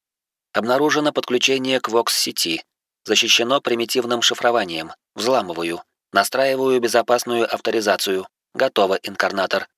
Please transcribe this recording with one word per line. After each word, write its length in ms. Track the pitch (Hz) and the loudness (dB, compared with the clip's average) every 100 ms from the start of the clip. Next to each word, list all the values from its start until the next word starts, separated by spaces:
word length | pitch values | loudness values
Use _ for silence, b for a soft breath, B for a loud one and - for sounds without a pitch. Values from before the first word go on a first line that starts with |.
| _ _ _ _ _ | _ _ _ _ _
Обнаружено 600 | - 107 127 151 143 151 | -4 0 2 2 2 0
подключение 680 | 143 123 123 135 135 131 131 | -2 -2 0 2 0 0 -2
к 80 | 117 | 0
Вокс-сети. 760 | 113 117 - - 120 - 165 - _ _ _ | 0 0 -2 -2 -4 -4 -6 -10 _ _ _
Защищено 560 | - - 117 - 120 139 | -2 0 4 2 2 0
примитивным 640 | - 120 113 131 117 120 | 0 -2 0 -2 -2 0
шифрованием. 680 | 113 120 123 117 95 82 80 - _ | 0 2 2 2 0 -6 -10 -14 _
Взламываю. 680 | - 107 131 95 82 85 82 - _ _ | -4 0 0 0 -4 -6 -6 -10 _ _
Настраиваю 680 | 98 95 127 135 135 135 127 | -2 0 0 0 2 2 2
безопасную 720 | 117 117 113 120 120 120 113 | 2 2 2 0 0 -2 0
авторизацию. 760 | 123 - 113 104 92 - 95 92 _ _ | -2 -2 0 0 0 0 -2 -4 _ _
Готово, 440 | - 131 120 98 95 | -2 0 2 2 0
инкарнатор. 680 | - 98 92 98 92 98 - | -4 -2 -2 0 -2 -2 -4